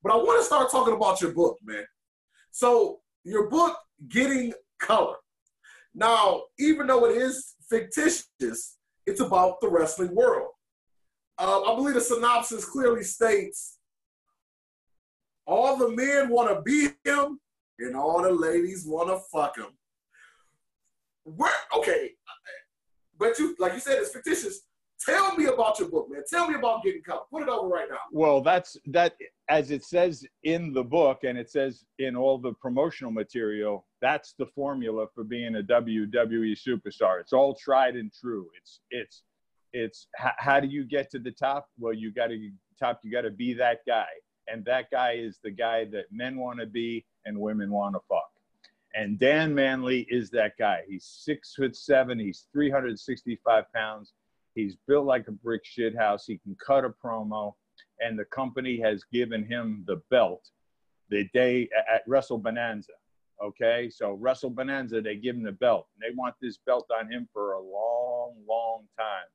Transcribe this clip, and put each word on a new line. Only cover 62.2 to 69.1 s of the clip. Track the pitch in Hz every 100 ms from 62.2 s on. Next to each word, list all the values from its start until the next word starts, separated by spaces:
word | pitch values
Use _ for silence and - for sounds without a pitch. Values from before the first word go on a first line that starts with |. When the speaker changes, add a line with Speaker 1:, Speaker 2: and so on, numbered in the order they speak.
| 131 117
Speaker 2:
Bonanza. | 110 117 120 107 - - _ _ _ _
Okay, | 104 - 117 117 120
so | - 107
Wrestle | 98 123 127 131
Bonanza, | 120 131 139 127 113
they | 107 104
give | 123 123
him |
the | 110
belt. | 95 123 101 - _
They | 113 123
want | 127 -
this | 123 107
belt | - 123 - 113
on | 110
him | 123 120
for | 107 101
a | 95
long, | 95 98 113 120 123 120 120 117 104
long | 113 113 113 107 -
time. | 110